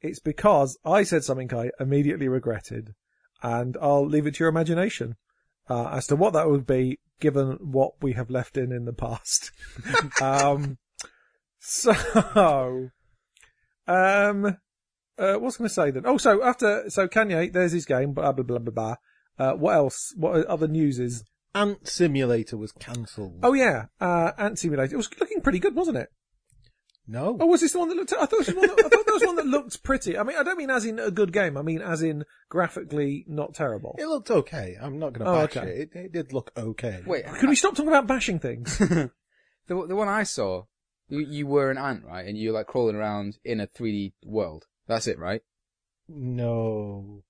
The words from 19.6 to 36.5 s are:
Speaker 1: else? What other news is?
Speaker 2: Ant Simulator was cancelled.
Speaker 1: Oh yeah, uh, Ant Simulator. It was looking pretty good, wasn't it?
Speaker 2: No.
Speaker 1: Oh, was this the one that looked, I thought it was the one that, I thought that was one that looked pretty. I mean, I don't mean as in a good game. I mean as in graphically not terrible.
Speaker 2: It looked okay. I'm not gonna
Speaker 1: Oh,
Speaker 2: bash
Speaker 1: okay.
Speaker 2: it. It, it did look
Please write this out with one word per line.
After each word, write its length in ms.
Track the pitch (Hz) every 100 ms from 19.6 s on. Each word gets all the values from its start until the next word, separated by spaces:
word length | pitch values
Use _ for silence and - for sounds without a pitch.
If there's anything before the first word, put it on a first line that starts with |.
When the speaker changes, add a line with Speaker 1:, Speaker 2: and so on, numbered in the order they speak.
| 156 190
Speaker 1:
else? 380 | 139 - - -
What 280 | 160 170 160
other 200 | 170 160
news 320 | 156 147 123
is? 240 | 123 120 110 _ _ 202
Speaker 2:
Ant 320 | 202 202 -
Simulator 720 | - 175 139 127 117 110 113
was 140 | 107
cancelled. 680 | - - 120 113 - 190 -
Speaker 1:
Oh 100 | 247
yeah, 320 | 277 247 131 113 _
uh, 320 | 180 175 170 -
Ant 220 | 208 208
Simulator. 340 | 170 143 135
It 40 | 262
was 120 | 214 -
looking 220 | - 427
pretty 180 | - 185
good, 160 | 392 269
wasn't 220 | 330 220
it? 120 | - _ _ _ _ _ _ _ _ _ -
Speaker 2:
No. 280 | 113 156 233
Speaker 1:
Oh, 80 | 330
was 140 | 339
this 100 | 330
the 80 | 359
one 100 | 339
that 60 | 349
looked, 160 | 370
I 140 | 466 -
thought 60 |
it 40 | 453
was 80 | 320
the 80 | 359
one 120 | 392
that, 120 | 392 440
I 40 |
thought 160 | 440 427
that 60 |
was 100 | 427 415
one 100 | 349
that 100 | 294
looked 340 | 277 240 -
pretty. 320 | - 180 - 175
I 60 |
mean, 160 | 214 320
I 60 |
don't 160 | 294 370
mean 100 | 277
as 160 | 262 220
in 140 | 220
a 100 | 220
good 240 | 180 196
game. 240 | 185 185 139
I 60 |
mean 180 | 151 160
as 220 | 190 165
in 200 | 165 151 151 _ _
graphically 760 | 170 170 - 156 147 143 143 -
not 280 | 151 147 -
terrible. 400 | 147 107 - -
Speaker 2:
It 80 | 311
looked 240 | 302 202
okay. 460 | 208 127 156 95 90
I'm 200 | 131 139
not 140 | 156
gonna 140 | 117 185
Speaker 1:
Oh, 160 | 170 151
Speaker 2:
bash 100 | 131
Speaker 1:
okay. 120 | 104
Speaker 2:
it. 180 | 92 156 175
It, 40 | 185
it 60 |
did 220 | 170 131
look 180 | 131 -